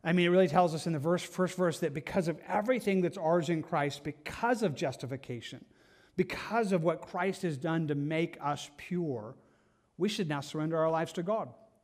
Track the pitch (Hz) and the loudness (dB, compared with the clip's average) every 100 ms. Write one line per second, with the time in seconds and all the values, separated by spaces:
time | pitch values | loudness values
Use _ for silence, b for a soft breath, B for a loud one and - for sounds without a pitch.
0 | 165 180 175 180 185 156 180 156 170 156 | 4 4 6 6 6 6 4 2 -2 0
1 | 151 175 - - 180 180 180 - 165 143 | 0 0 -2 -2 -2 2 0 0 -2 -4
2 | - - 170 160 - 190 214 254 202 190 | -2 0 0 -4 -2 -2 2 0 2 2
3 | 175 - 160 175 160 165 143 160 143 - | 2 0 2 2 4 0 0 0 0 -2
4 | 156 - - - 233 240 208 135 151 127 | -10 -10 -12 -2 0 2 0 0 -4 -4
5 | 127 131 - 120 - 127 - b b b | -8 -10 -8 -10 -10 -16 -18 b b b
6 | b - - - - 220 214 185 160 165 | b -2 -2 -2 -2 0 2 2 2 0
7 | - 185 190 190 180 139 160 165 156 147 | -4 -2 -2 0 -4 -2 -2 0 0 0
8 | 143 160 165 - 143 143 - - - 175 | 0 0 0 -2 -4 -4 -8 -16 -6 -4
9 | 165 120 110 - b b b b b - | -2 -4 -8 -14 b b b b b -2
10 | 202 214 165 143 139 156 156 160 160 160 | -2 0 -2 -2 -4 -4 0 2 2 2
11 | 165 - 170 220 139 - - _ | -2 -4 -2 -2 -4 -12 -20 _